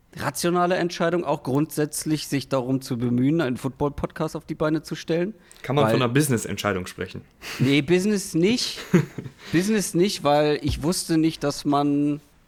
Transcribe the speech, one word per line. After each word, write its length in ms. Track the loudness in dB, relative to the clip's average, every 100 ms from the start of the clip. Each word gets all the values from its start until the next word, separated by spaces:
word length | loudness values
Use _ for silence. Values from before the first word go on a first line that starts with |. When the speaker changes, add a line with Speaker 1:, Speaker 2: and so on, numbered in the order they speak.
| _ -8
Speaker 1:
rationale 580 | -6 -2 0 2 2
Entscheidung, 500 | 2 -2 0 0 0
auch 200 | -2 -4
grundsätzlich 800 | 0 0 0 -2 -2 -2 -2 -2 -2
sich 220 | -4 0
darum 320 | -2 0 -2
zu 180 | -2 -2
bemühen, 420 | 0 2 2 2
einen 160 | 0 -2
Football-Podcast 800 | -6 -2 -4 -2 -8 -4 -6
auf 100 | -6
die 120 | -10 -2
Beine 260 | 0 0
zu 140 | -4 -10
stellen. 380 | -2 0 0 -6 -20 -16
Speaker 2:
Kann 140 | -2 2
man 80 |
Speaker 1:
Weil 80 | 4
Speaker 2:
von 100 | 4
einer 100 | 2
Business-Entscheidung 720 | 0 0 0 -2 -4 -2 -2 -4
sprechen? 320 | -8 -10 -10 -16 _ -14 -2
Speaker 1:
Nee, 200 | 2 2
Business 540 | 4 2 2 0 0
nicht. 460 | 0 2 2 -2 -8 2 2 2
Speaker 2:
<laughs> 380 | -6 -14 -16 -2
Speaker 1:
Business 420 | 0 2 0 0
nicht, 300 | 2 2 2
weil 340 | 2 4 4 2
ich 200 | 0 -2
wusste 340 | 0 -2 0 2
nicht, 280 | 2 0
dass 200 | -4 -2
man, 560 | 0 2 2 2 0 -2 -8 _